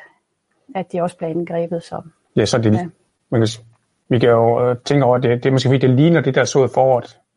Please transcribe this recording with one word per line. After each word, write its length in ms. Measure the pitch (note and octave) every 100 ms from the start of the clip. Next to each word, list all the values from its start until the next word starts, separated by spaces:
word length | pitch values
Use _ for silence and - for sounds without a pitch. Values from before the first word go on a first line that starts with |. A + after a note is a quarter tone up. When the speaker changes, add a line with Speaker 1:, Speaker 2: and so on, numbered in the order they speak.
| - _ _ _ _ _ _ F#3+
Speaker 1:
at 160 | F3
de 100 | F3+
også 160 | F3 -
blev 120 | E3
angrebet, 540 | D#3+ F3 E3+ E3+ E3+
så 180 | - E3 - _ _ -
Speaker 2:
Ja, 100 | G#2+
så 120 | B2+
det, 160 | A2+
Speaker 1:
Ja. 140 | G#2+ F3 _ _ _ _
Speaker 2:
man 120 | B2
kan 60 | A2
s-, 160 | - - _ _ _ _
vi 100 | B2
kan 100 | B2
jo, 400 | A#2 A2+ A#2 B2
øh, 80 | A#2+ -
tænke 200 | C#3+ B2
over, 100 | B2
at 80 |
det, 200 | B2 A#2+
det 60 | C3+
er 20 |
måske 140 | C3 B2+
fordi, 80 | C3
det 100 | C3
ligner 320 | B2+ D#3+ E3
det, 140 | C3+ C#3
der 100 | A#2+
så 200 | C#3+ B2
i 20 |
foråret 460 | - C3 B2 - - _